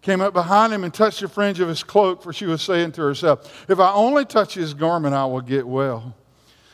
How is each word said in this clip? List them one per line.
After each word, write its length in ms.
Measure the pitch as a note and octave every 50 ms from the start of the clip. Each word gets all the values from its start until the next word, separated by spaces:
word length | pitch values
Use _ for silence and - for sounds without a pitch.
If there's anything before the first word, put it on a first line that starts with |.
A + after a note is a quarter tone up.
Came 180 | _ - G3 F#3
up 140 | F#3+ G3+ F#3+
behind 400 | F3+ F3 E3+ G3 G#3 A3 A3+ A3
him 100 | G3+ F#3
and 80 | F3
touched 300 | - - G#3+ G#3+ G3+ -
the 60 | G3+ F3+
fringe 320 | - G3+ G3+ G3+ G3 E3+
of 80 | F3+ E3+
his 160 | E3 - -
cloak, 400 | - - G3+ G#3 F#3 F#3 F3+ -
for 100 | F3 D#3+
she 140 | - G#3 F3+
was 160 | D#3+ D#3 -
saying 300 | - F#3+ E3+ E3+ E3 -
to 80 | - D#3
herself, 640 | C#3+ C#3+ - - E3 C#3+ - - - - - - -
"If 100 | F#3+ F3+
I 120 | F#3+ F3+ G3
only 320 | G3+ A3 A#3+ C#4+ D4 C#4
touch 300 | - - A3 G3+ - -
his 180 | F#3+ F3 D#3 D3
garment, 400 | C#3+ D#3 E3 E3+ E3+ D#3 C#3+ C#3
I 120 | C#3 C3+
will 160 | C3 B2+ B2+
get 260 | B2+ B2 C3+ C#3 B2 B2
well." 480 | B2+ C3+ C3+ C3+ B2 A2+ A2+ B2+ A#2 _ _ _ _ _ _ _ _ _ _ _